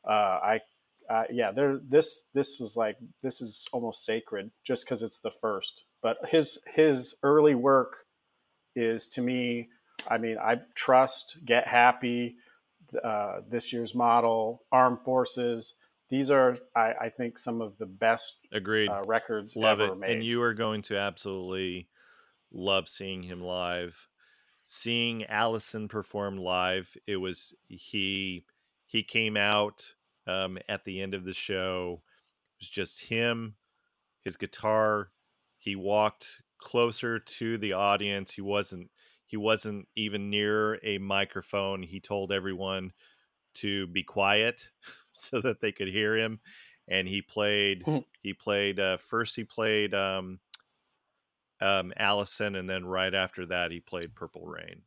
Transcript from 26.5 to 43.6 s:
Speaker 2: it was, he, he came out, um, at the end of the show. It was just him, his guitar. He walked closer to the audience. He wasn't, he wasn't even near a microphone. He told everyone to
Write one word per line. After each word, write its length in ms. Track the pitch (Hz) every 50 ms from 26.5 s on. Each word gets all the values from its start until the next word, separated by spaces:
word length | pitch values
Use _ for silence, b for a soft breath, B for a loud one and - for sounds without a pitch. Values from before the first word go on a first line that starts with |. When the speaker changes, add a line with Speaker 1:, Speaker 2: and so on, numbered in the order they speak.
| 90 90 90 92 92 95 90 - - - _
Speaker 2:
it 100 | - 101
was, 380 | 92 92 92 90 - - - - _ _
he, 800 | _ 90 87 - - - 104 95 95 98 95 98 95 90 85 - _ _ _ _ _ _ _ _
he 180 | _ - 117 104
came 320 | - - 117 113 110 107
out, 580 | 104 101 104 104 104 104 104 104 - - - - _ _ _ _ _ _
um, 300 | - 92 95 95 95 92 92 -
at 160 | - 104 98 _
the 160 | 101 95 95
end 120 | 98 95 95
of 100 | 95 90
the 100 | 95 92
show. 680 | - - - 98 92 92 92 92 92 90 87 87 82 _ _ _ _ _ _ _ _ _ _ _ _
It 40 | -
was 60 | -
just 360 | - 101 92 - - - -
him, 480 | - 117 113 117 120 117 117 113 107 104 _ _ _ _ _ _ _ _ _ _ _ _ _ _
his 140 | 98 87
guitar. 720 | - 101 - - - - 107 107 110 110 107 107 104 98 90 _ _ _ _ _ _ _ _ _
He 180 | _ _ 101 98
walked 680 | 98 92 101 104 107 107 107 - _ - - - - _ _ _
closer 640 | _ - - - 120 120 117 110 - - 117 117 110
to 380 | _ - - - 117 113 117
the 160 | 110 104 101 92
audience. 600 | 92 101 101 101 98 104 101 101 98 95 - -
He 80 | -
wasn't, 500 | 98 98 101 101 101 - 98 87 87 - b b b b b b b
he 120 | _ -
wasn't 500 | 107 104 110 110 104 - 110 104 101 - _ _
even 340 | 110 107 107 101 101 101 101
near 500 | 101 104 104 104 107 107 107 107 110 - -
a 140 | 107 101
microphone. 880 | 98 98 98 98 98 98 - - 98 - - - 101 98 98 98 95 90
He 160 | 80 92 98
told 320 | - - 104 101 98 92
everyone 600 | 98 98 92 98 95 90 95 95 95 95 92 92 - b b b b b b b b _ _ _ _
to 320 | -